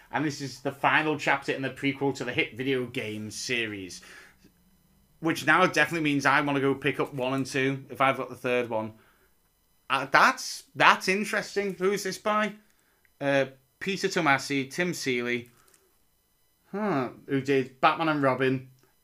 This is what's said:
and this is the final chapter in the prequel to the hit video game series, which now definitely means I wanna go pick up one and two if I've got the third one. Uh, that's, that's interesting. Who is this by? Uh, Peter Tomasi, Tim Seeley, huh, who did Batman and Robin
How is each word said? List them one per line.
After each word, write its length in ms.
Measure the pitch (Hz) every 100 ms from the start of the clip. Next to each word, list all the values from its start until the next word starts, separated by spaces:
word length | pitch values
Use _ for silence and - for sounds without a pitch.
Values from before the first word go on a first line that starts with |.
| -
and 140 | 127
this 160 | 151 143
is 200 | 139 -
the 120 | 139
final 460 | 135 139 139 156 151
chapter 340 | 160 139 -
in 80 | 131
the 100 | 135
prequel 440 | - 139 135 139
to 100 | 131
the 80 | 123
hit 240 | 117 156 110
video 300 | 135 127 123
game 440 | 127 107 107 107
series, 720 | - - 123 113 101 90 87 - - - _ _ _ _ _ _ _ _ -
which 240 | 156 160
now 220 | 127 160 185
definitely 420 | 156 147 170 151
means 160 | 143
I 160 | 139 143
wanna 200 | 147 139
go 140 | 139
pick 260 | 135 147 127
up 120 | 143
one 220 | 139 127
and 100 | 135
two 400 | 131 139 135 135 131
if 100 | 123
I've 160 | 135 131
got 140 | 113
the 60 | 120
third 340 | 123 123 117
one. 240 | 113 110 110 _ _ _ _ _ _ _ _ -
Uh, 160 | 131 135
that's, 540 | 151 220 - - - -
that's 340 | 139 151 208 196
interesting. 680 | 190 208 208 - 202 202
Who 180 | 170 185
is 120 | 202
this 120 | 190 185
by? 380 | 214 214 214 208 _ _ _ _ _ -
Uh, 260 | 143 139 131 - _ -
Peter 280 | 190 190 190
Tomasi, 640 | 190 156 135 - 139 131
Tim 240 | - 180
Seeley, 560 | 139 135 123 120 120 117 _ _ _ _ _ _ _ _ _ _ _ -
huh, 400 | 196 214 143 120 - -
who 140 | 139
did 400 | 135 135 131 -
Batman 280 | 165 156 160
and 140 | 147
Robin 480 | 139 127 131 131 - _ _ _